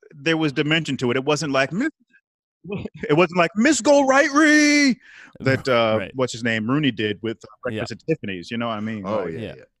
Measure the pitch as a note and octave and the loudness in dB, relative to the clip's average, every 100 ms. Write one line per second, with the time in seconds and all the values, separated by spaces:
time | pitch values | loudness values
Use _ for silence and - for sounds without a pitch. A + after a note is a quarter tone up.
0 | - D#3 C#3+ D#3+ D#3 C3 D3 D#3+ D3+ C3+ | -18 -6 -2 0 0 0 0 0 0 -2
1 | B2 B2+ C3+ D3 C3 C3+ C3+ E3+ D4+ - | 0 0 0 -2 0 0 0 -2 -6 -6
2 | _ _ _ _ _ _ E3+ G3 - - | _ _ _ _ _ _ -12 -10 -10 -8
3 | - D3+ F3 F3+ E3 G3+ B3 C#4+ A3 C#4+ | 0 2 2 2 0 2 2 2 4 4
4 | C4+ C4 D4+ C#4 D#4 D4+ D4 D4 C#4 A3+ | 4 4 4 4 4 6 4 4 2 0
5 | - - - - C3 C3+ - A#2+ A2+ A2 | -6 -20 -20 -6 -2 -2 2 2 2 0
6 | F#2+ B2+ B2+ A#2 A#2 A2+ G#2+ C#3 D3 A2 | -2 -4 -4 -2 -4 -2 -2 0 0 0
7 | G#2+ F#2+ A2 A2 - _ B2 A2 G2 A2 | -4 -4 -6 -8 -14 _ -8 -6 -8 -8
8 | - D#3+ G#2 F#2 E2+ A#2 A#2+ G#2+ G#2+ A2 | -6 -6 -6 -10 -10 -6 -6 -6 -8 -8
9 | F#2+ G#2+ F2 D#2+ G#2 - - _ | -6 -6 -6 -8 -12 -14 -20 _